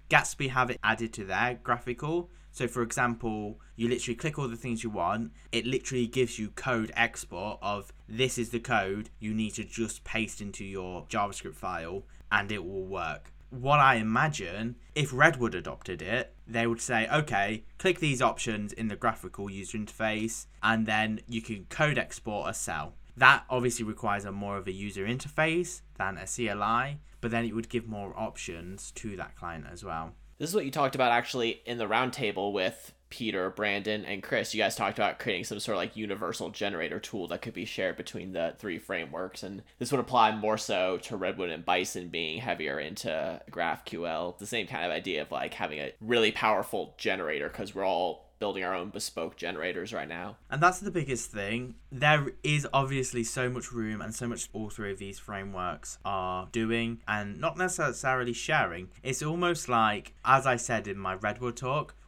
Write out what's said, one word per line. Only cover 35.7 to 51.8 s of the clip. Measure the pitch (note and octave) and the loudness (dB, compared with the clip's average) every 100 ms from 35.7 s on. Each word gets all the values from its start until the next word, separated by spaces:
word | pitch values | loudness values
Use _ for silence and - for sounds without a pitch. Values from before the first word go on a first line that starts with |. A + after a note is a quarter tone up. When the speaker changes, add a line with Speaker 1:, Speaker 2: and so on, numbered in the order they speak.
| G2 | 0
Speaker 2:
of, | |
like, | G#2 G#2+ | -2 -4
universal | G#2 G2 E2+ F#2 F2+ | -6 -4 -4 -4 -6
generator | - G2+ F2 E2 F2+ | -4 -2 -2 -2 -4
tool | - G#2 E2+ | -4 -6 -4
that | F2 | -4
could | A#2 | -6
be | F2+ | -6
shared | F2 - F#2 E2 | -6 -2 -2 -2
between | E2+ F#2 F#2 | -6 -8 -6
the | F2+ D#2+ - | -2 -2 -2
three | G#2 E2 | -6 -6
frameworks, | - F2+ D2 D#2+ F#2 - | -4 -4 -4 -6 -6 -8
and | G2 G2 - - | -10 -10 -14 -8
this | A#2+ | 0
would | C#3+ | 0
apply | - B2+ A2 A2 | 4 6 6 4
more | G#2+ G#2+ | 2 2
so | - G2 F#2 F2 | 2 2 2 2
to | - G2+ | -2 -2
Redwood | F#2 F#2+ F2 | -2 -2 -4
and | D#2+ | -2
Bison | F#2 F#2 F#2 F#2+ F2 | 2 2 2 -2 -4
being | E2 D#2+ E2 | -4 -2 -2
heavier | B2+ E2 D2+ D2 | -2 -2 -2 -2
into | D2+ G#2 - D#2 C#2 - - | -4 -6 -4 -2 -2 -6 -8
GraphQL. | F2 E2 D#2 - E2 E2+ D#2+ F2+ F2+ | -2 0 -2 -6 -4 -2 -2 -4 -6
The | G2+ | -4
same | A#2 F2+ | -4 -2
kind | D#2+ | -2
of | F2 | -2
idea | D#2+ F#2+ D2+ | -2 -2 -2
of, | D2 | -2
like, | C#2 C#2+ | -4 -4
having | - F2 D2+ | -4 -4 -4
a | C#2 - | -6 -6
really | G#2+ A#2+ G#2+ | 2 4 6
powerful | - A2 G2 G#2+ G#2+ D#2 - | 6 4 4 2 -4 -4 -4
generator, | A2 F#2+ D#2 D2+ D2 | -2 0 0 -2 -4
'cause | - G2+ G2 | -6 -8 -2
we're | F#2+ | 2
all | F2 F2 D#2 - - | 2 2 -2 -12 -4
building | G#2 F#2+ | -2 0
our | F2+ | -2
own | F#2 G2 | -2 -4
bespoke | G#2 - - E2 - | -6 -6 -4 -6 -4
generators | E2+ E2+ F2 F2 F#2+ | -6 -2 -2 -2 -4
right | F#2+ D2 | -6 -6
now. | E2+ G2 - - | -6 -8 -12 -6
Speaker 1:
And | C#3 | 4
that's | F3 F3+ | 4 4
the | G#3 | -2
biggest | F3 C3+ A#2 - | -4 -2 -4 -4
thing. | G#2+ G2 A#2 B2+ - | -6 -4 -4 -6 -12